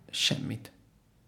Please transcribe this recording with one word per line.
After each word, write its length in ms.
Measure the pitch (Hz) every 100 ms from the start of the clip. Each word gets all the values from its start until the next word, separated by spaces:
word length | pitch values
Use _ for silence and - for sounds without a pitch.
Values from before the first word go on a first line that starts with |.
| -
semmit. 600 | - - - - 113 - - - - _ _